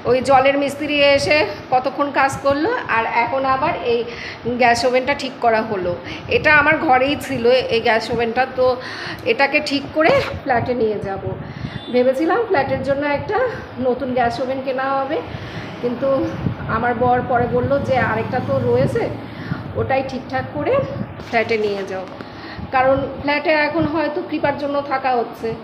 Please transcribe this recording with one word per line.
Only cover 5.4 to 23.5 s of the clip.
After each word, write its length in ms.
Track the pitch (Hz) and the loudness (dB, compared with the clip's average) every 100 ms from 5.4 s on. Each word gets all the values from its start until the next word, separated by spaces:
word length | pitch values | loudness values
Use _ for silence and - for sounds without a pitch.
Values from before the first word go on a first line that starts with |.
করা 220 | 233 220 | 2 2
হলো। 340 | 220 202 180 175 - - - | 0 -2 -2 -4 -8 -12 -4
এটা 260 | - 311 | 0 4
আমার 240 | 302 294 311 | 6 6 2
ঘরেই 380 | 320 254 269 294 | 4 4 4 0
ছিল 300 | - 262 233 | -4 0 4
এই 300 | 254 - 226 | 4 2 0
গ্যাস 300 | 226 226 226 | 2 0 0
ওভেনটা, 360 | 233 233 226 254 254 | -2 0 0 0 2
তো 200 | 254 254 - - - - | 2 0 -6 -10 -10 -6
এটাকে 360 | - 226 277 302 294 | -2 2 4 2 0
ঠিক 160 | 277 277 | -4 -2
করে 160 | 311 311 523 - - | 2 4 4 0 -6
ফ্ল্যাটে 320 | 277 233 233 | 0 0 0
নিয়ে 240 | 247 220 202 | 0 0 -2
যাব। 220 | 202 196 190 - - - - - - | -4 -6 -6 -8 -10 -10 -10 -10 -2
ভেবেছিলাম 500 | 247 254 262 330 403 440 | 2 4 2 2 2 2
ফ্ল্যাটের 360 | 320 254 262 | 2 2 -2
জন্য 240 | 262 277 294 | 0 0 0
একটা 320 | 285 277 427 508 - - 240 | -2 0 0 0 -4 -12 -4
নতুন 340 | 254 240 262 | -2 0 -2
গ্যাস 260 | 247 240 233 | 0 0 0
ওভেন 220 | 254 269 | -4 -4
কেনা 180 | 269 254 | -4 -2
হবে, 380 | 269 277 269 320 - - - - - - | 0 -2 -2 -4 -6 -10 -10 -10 -10 -6
কিন্তু 440 | 247 247 269 269 320 - - - - | -4 0 0 2 0 -2 -4 -4 -4
আমার 260 | 220 240 | 0 0
বর 280 | 233 247 247 240 | 2 4 2 2
পরে 180 | 240 240 | 2 2
বলল 260 | 247 247 277 | 0 2 0
যে 180 | 262 254 | 2 2
আরেকটা 440 | 220 214 220 254 254 | 2 0 -2 -2 0
তো 120 | 269 | 0
রয়েছে, 440 | 240 240 269 466 359 - - - - - - - | 2 2 2 0 -2 -4 -10 -12 -8 -8 -6 -4
ওটাই 260 | 226 269 269 | 0 0 -2
ঠিকঠাক 360 | 254 - 262 262 | -8 -6 -6 -4
করে 220 | 302 285 285 269 - - - - | -4 0 0 0 -6 -8 -10 -2
ফ্ল্যাটে 300 | 233 220 226 | -2 0 0
নিয়ে 240 | 214 196 190 | 0 -2 -6
যাও। 180 | 190 180 - - - - - - | -8 -10 -14 -14 -14 -14 -12 -2
কারণ 240 | 262 262 269 269 - | 2 4 2 -2 -6
ফ্ল্যাটে 300 | 285 294 294 | -2 0 2